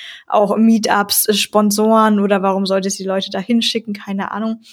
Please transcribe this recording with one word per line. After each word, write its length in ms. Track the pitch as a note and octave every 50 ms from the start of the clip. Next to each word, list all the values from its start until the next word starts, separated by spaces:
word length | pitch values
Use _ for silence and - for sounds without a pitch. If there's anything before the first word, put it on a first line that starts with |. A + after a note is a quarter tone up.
| - - - - -
auch 300 | - - G#3+ G#3 F#3+ G3+ G#3
Meetups, 720 | A3+ A3+ A3+ A3 G#3+ - - G3+ G3+ G#3 - - - -
äh, 60 | G#3+
sponsoren 880 | G3+ - - - G#3 G#3+ G#3 G3+ G#3+ G#3+ A3 A3+ A3 A3 G#3+ G#3 G3+
oder 200 | G3 G3+ G3+ G3
warum 240 | F#3 G3 F#3+ F#3+ G3
sollte 240 | F#3+ G3 G3 F#3+ G3
sie 140 | G3 - F#3+
Leute 260 | F#3+ F#3+ G3 F#3+ -
da 80 | G3+ G3
hinschicken, 540 | F#3 - A#3 A#3 A3+ - - A3+ G#3+ - G3+
keine 380 | G3+ - - G3 G3 F#3+ -
Ahnung. 300 | - G3+ A3 A3 A3+ A3+ A3+ -